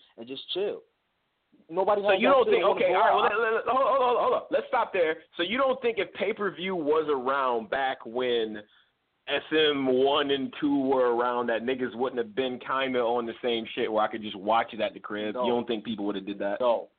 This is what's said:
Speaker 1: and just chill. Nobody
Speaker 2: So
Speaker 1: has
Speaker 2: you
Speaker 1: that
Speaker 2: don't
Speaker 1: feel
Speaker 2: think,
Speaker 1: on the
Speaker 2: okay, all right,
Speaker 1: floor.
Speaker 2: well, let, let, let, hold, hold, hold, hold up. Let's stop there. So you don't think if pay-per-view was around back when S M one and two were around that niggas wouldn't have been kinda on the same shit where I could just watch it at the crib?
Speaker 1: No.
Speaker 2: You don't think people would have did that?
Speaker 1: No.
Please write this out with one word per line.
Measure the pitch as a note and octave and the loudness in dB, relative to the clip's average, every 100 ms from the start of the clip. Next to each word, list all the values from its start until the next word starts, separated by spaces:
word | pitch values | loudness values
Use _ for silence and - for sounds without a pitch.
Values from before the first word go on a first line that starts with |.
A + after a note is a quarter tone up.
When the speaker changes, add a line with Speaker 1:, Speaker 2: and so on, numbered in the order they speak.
| _ - | _ -18
Speaker 1:
and | A#2 | -14
just | C3+ - | -12 -8
chill. | F3+ G3+ F2+ - _ _ _ _ _ _ _ - | -4 -4 -6 -12 _ _ _ _ _ _ _ -8
Nobody | E3+ F#3+ G#3 | -2 0 2
Speaker 2:
So | G3+ | 2
Speaker 1:
has | G3 | 2
Speaker 2:
you | B3 | 4
Speaker 1:
that | |
Speaker 2:
don't | C#4 | 4
Speaker 1:
feel | G#3+ | 4
Speaker 2:
think, | G3+ | 4
Speaker 1:
on | G3+ F#3+ | 4 2
the | |
Speaker 2:
okay, | F#3 | 2
all | F3+ | 4
right, | G3+ | 4
Speaker 1:
floor. | - | 4
Speaker 2:
well, | - G#3+ | 2 2
let, | A3+ | 0
let, | A3 - | 0 0
let, | |
hold, | B3+ C4 | 2 2
hold, | G3 | 2
hold, | B3 A3 | 2 2
hold | A3 | 2
up. | - - | 0 0
Let's | F3+ - | -2 0
stop | B3 D#3 | -2 0
there. | F#3+ D#3+ D#3 - - | 0 0 0 -8 -6
So | |
you | F3 B3 | -2 0
don't | C4+ C4 | 0 0
think | A#3+ A3+ | -2 -2
if | F3+ | -4
pay-per-view | - G3 A3 G3+ D3+ F#3 | -4 -4 -2 -4 -4 -4
was | F#3 D3 D#3 D3+ | -2 2 2 2
around | C#3 B2+ C#3 C3 A#2+ G#2+ | 0 0 0 2 0 -2
back | C3+ C3+ C3 | -2 -2 -4
when | A#2+ A#2 B2+ A#2+ A2 G#2+ G#2 _ _ _ _ _ - | -6 -2 0 0 0 -6 -14 _ _ _ _ _ -6
S | C#3+ - | -6 -2
M | D#3 D#3 C#3 C3 | 2 2 2 2
one | B2+ C3+ D3 C#3 | 4 4 2 0
and | C#3 C3 - | -2 -4 -4
two | D3 C#3+ | 0 2
were | C3 C3 B2 | 2 4 4
around | A#2 B2 A#2+ A#2+ | 2 0 0 0
that | A2 | -2
niggas | A#2 B2+ B2 | -2 -2 -4
wouldn't | A2+ B2+ B2+ | -2 -2 -2
have | A2 | -4
been | G#2 C3 B2 | -4 -4 -4
kinda | - C3 C3+ B2+ | -4 -2 0 0
on | A#2 A#2+ | 0 0
the | A#2 A2+ | -4 -4
same | B2+ A#2 A2 | -2 -2 -4
shit | - A2 | -4 0
where | A2 | 0
I | G#2+ | 0
could | A2 | -2
just | G#2+ G2+ | -8 -6
watch | G2+ A2+ A#2+ | 0 0 0
it | G#2+ | -2
at | G#2 | -4
the | E2 | -6
crib? | - G#2 G#2+ A2+ | -8 -6 -4 -2
Speaker 1:
No. | |
Speaker 2:
You | B2 | 0
don't | A#2+ A#2 | 0 0
think | A2+ | -4
people | A2+ G#2+ G2+ | -4 -4 -4
would | G2 | -4
have | F#2+ | -6
did | G2 | -6
that? | G2+ G2+ | -4 0
Speaker 1:
No. | B2 G#2+ - | 2 0 -2